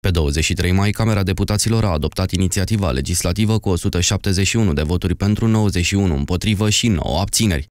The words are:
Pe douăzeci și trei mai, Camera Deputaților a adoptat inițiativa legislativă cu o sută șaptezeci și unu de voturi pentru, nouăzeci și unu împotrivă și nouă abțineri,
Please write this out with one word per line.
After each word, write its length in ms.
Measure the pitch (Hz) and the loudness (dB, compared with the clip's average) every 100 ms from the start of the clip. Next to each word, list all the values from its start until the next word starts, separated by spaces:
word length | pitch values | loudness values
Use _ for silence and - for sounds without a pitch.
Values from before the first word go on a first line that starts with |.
Pe 100 | 101 | 0
douăzeci 340 | 85 73 73 | 2 2 0
și 100 | 78 | 0
trei 180 | 90 90 | 0 0
mai, 180 | 92 101 | 2 0
Camera 320 | 104 113 107 | 0 0 2
Deputaților 600 | 95 92 101 104 - 113 | 0 -2 0 0 0 0
a 80 | 110 | 2
adoptat 380 | 78 90 - 92 | 0 -2 -2 -2
inițiativa 600 | 87 92 98 92 110 95 | 0 0 0 -2 0 0
legislativă 680 | 65 69 87 90 87 107 110 | -2 -2 -2 -2 0 0 0
cu 100 | 101 | 0
o 80 | 87 | 0
sută 240 | 101 90 | 0 0
șaptezeci 460 | 87 98 - 92 98 | 0 -2 0 0 0
și 100 | 117 | 2
unu 160 | 107 | 2
de 100 | 73 | 0
voturi 320 | 76 90 90 | 0 -2 -2
pentru, 320 | 85 101 104 113 | -2 0 2 2
nouăzeci 380 | 110 104 90 | 2 2 0
și 100 | 87 | 0
unu 220 | 98 98 71 | 2 2 0
împotrivă 540 | 71 90 107 101 107 | -2 -2 0 0 0
și 180 | 104 120 | 0 0
nouă 320 | 90 - 76 | 0 0 -2
abțineri, 460 | 98 - 113 78 69 | -2 0 0 -2 -6